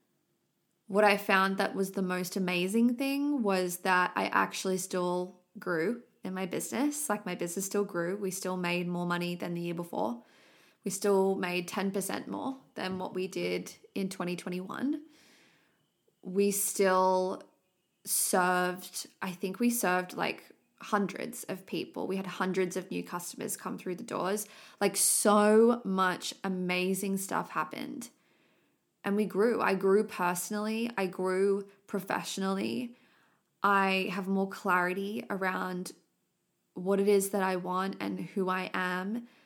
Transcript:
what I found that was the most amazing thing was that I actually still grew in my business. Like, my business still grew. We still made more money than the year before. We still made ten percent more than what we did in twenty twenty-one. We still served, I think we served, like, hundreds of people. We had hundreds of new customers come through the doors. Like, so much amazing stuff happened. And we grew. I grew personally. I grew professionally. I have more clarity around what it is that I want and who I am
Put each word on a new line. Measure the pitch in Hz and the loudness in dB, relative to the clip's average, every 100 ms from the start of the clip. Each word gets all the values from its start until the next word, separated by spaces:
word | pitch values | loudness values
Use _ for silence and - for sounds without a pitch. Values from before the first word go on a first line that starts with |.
| _ _ _ _ _ _ _ _ _ | _ _ _ _ _ _ _ _ _
what | 196 | 4
I | 208 196 | 6 4
found | 202 196 190 196 | 4 4 4 2
that | 196 185 | 0 0
was | 190 | -2
the | 196 | 0
most | 185 180 180 202 | -2 0 -2 -2
amazing | 180 180 185 220 240 240 | 0 0 2 4 4 2
thing | 269 277 285 285 | -2 0 0 2
was | 202 190 180 175 | 2 2 0 -2
that | 190 180 180 - | 2 4 4 0
I | 196 | 0
actually | 196 190 - 190 185 | 2 0 -2 -2 -2
still | 185 185 180 180 180 - _ 208 | -2 0 0 0 -4 -10 _ -10
grew | - 170 175 240 - _ | -2 0 0 -2 -8 _
in | 190 | -8
my | 190 185 | -4 -4
business. | 170 170 226 294 294 - | -4 -4 -2 0 -2 -2
Like, | 208 202 | -2 -2
my | 175 | -4
business | 175 170 190 | -4 -4 -2
still | 202 202 | -2 -2
grew. | 175 170 202 | -2 -2 -2
We | 196 | -4
still | 175 185 185 | -4 -4 -2
made | 175 175 175 | 0 0 -2
more | 175 175 | -2 -2
money | 175 175 175 | -2 -2 -4
than | 185 | -6
the | 170 | -4
year | 170 | -4
before. | 170 170 - 208 240 - _ - _ _ _ | -6 -6 -2 -2 -4 -12 _ -20 _ _ _
We | 202 | -8
still | 196 208 196 190 190 | -2 2 4 4 2
made | 185 180 175 | -2 -2 -2
ten | - 196 | -2 -2
percent | 196 190 208 - | -2 -4 -6 -6
more | 98 262 262 _ - | -6 -6 -8 _ -8
than | 185 185 | -6 -4
what | 185 | -6
we | 185 185 | -4 -6
did | 180 180 180 180 - - | -4 -4 -4 -6 -16 -10
in | - 190 | -6 -6
twenty | - 175 175 | -4 -6 -6
twenty-one. | - 180 190 - 269 302 - - - - _ _ _ _ _ _ _ _ | -6 -8 -8 -4 -4 -4 -8 -20 -20 -20 _ _ _ _ _ _ _ _
We | - 185 202 | -4 2 2
still | 196 - - 190 185 185 185 185 - - _ _ _ _ _ | 2 -2 2 4 6 6 4 0 -4 -12 _ _ _ _ _
served, | - - - 190 180 180 180 180 - - - _ | -4 -2 2 4 4 4 2 -2 -10 -12 -12 _
I | 190 | -8
think | 180 190 190 | -6 -6 0
we | 240 | 0
served, | 233 185 180 175 - | 2 2 2 0 -2
like, | - - - - _ _ | -2 -4 -12 -20 _ _
hundreds | - 208 196 - - - | -2 0 0 -2 -8 -8
of | - 190 - | -8 -10 -6
people. | 170 - 180 180 | -6 -6 -6 -4
We | 190 | -4
had | 190 | -6
hundreds | - 185 180 185 185 | -4 -2 0 0 -2
of | 180 | -6
new | 175 | -8
customers | 175 180 - - - - | -6 -8 -10 -8 -8 -6
come | 185 180 | -8 -8
through | 196 175 | -8 -8
the | |
doors. | - - 175 208 - - - - | -6 -4 -2 -2 -6 -14 -20 -2
Like, | 202 196 | 0 2
so | - - 214 208 208 214 226 233 | 2 4 6 6 8 8 8 4
much | 196 190 185 180 - - | 0 2 2 0 -6 -6
amazing | 196 185 180 180 185 185 202 196 | -4 -2 0 0 2 0 0 -2
stuff | 190 175 175 | -2 -2 -2
happened. | 165 - - - - - _ _ _ _ _ _ _ _ _ | -4 -4 -6 -8 -8 -12 _ _ _ _ _ _ _ _ _
And | - 202 | -2 0
we | 202 | 0
grew. | 185 226 226 | 2 2 4
I | 190 190 | 2 2
grew | 196 196 | 4 4
personally. | 214 - 175 180 - 214 214 220 233 233 | 4 0 0 0 -4 -4 -2 -2 -2 -2
I | 190 | -4
grew | 180 185 185 196 196 196 - - | -2 0 2 2 2 -2 -18 -6
professionally. | 196 185 - 170 - 190 196 208 233 240 - _ _ _ _ _ _ | -6 -2 -2 -2 -4 -2 0 -2 -4 -6 -10 _ _ _ _ _ _
I | 196 196 190 190 185 | 4 4 4 2 0
have | 190 185 | -4 0
more | 196 190 | 0 0
clarity | - 202 180 180 185 196 226 233 | -2 2 2 2 0 -4 -6 -6
around | 190 185 185 185 180 185 - _ _ _ _ _ _ _ | -2 -2 -2 -4 -6 -8 -12 _ _ _ _ _ _ _
what | - 180 196 | -8 0 4
it | 196 | 6
is | 202 196 | 4 4
that | 202 | 0
I | 190 185 | 0 0
want | 180 185 190 196 | -2 -2 -2 -4
and | 196 185 | -6 -6
who | 170 - 185 | -6 -2 0
I | 185 185 | 0 -2
am | 190 180 180 190 233 240 _ | -2 -2 -2 -4 -6 -8 _